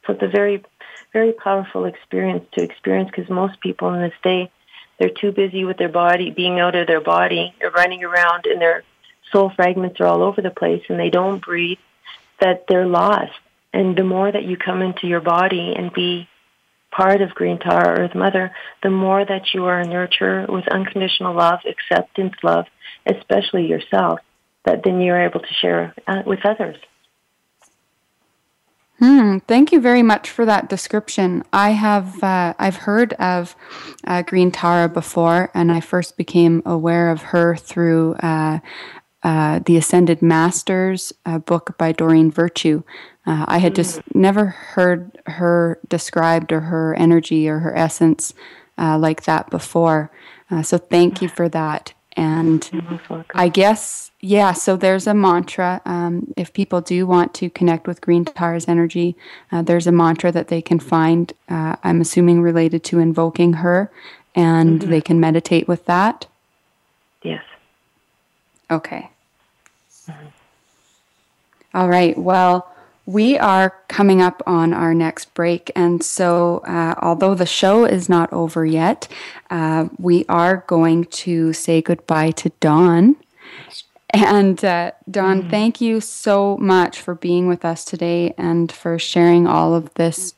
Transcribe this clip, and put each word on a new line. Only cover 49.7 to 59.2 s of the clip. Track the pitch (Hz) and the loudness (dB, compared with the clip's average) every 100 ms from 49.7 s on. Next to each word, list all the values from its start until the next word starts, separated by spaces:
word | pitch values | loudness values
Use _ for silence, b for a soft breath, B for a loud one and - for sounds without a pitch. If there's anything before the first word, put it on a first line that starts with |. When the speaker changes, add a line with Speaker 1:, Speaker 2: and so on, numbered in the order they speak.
| 170 165 156 151 B B B B | 0 2 0 -2 B B B B
Speaker 2:
Uh, | 165 | -6
so | 160 175 | -2 -4
thank | - - 175 190 | 0 2 2 0
you | 180 | -8
for | - 170 | -4 -4
that. | 160 156 151 - _ _ - | -2 -4 -6 -10 _ _ -4
And | 160 160 165 160 - | -2 0 0 0 -2
Speaker 1:
You're | 170 | -10
most | 170 170 - | -10 -12 -10
welcome. | 165 165 - | -14 -8 0
Speaker 2:
I | 180 | 0
guess, | 175 196 214 - - - _ | 4 2 2 -4 -14 -16 _
yeah, | 185 202 196 | 0 2 2
so | 180 - 185 | 0 -2 0
there's | 190 190 190 | 2 0 0
a | |
mantra. | 208 190 175 175 - 180 185 - | 2 2 2 -2 -4 -4 -4 -6
Um, | 175 170 170 - - | -6 -4 -4 -8 -8
if | 175 | -8
people | - 196 180 | -6 -2 -4
do | 175 180 185 | -2 -2 2
want | 180 175 - | 2 0 -4
to | 180 | -10
connect | - 175 165 - | 0 0 0 -4
with | 175 | -8
Green | - 170 170 | 0 2 0
Tara's | - 170 170 165 | -4 -4 -4 0
energy, | 170 170 175 175 170 | 0 0 0 -4 -4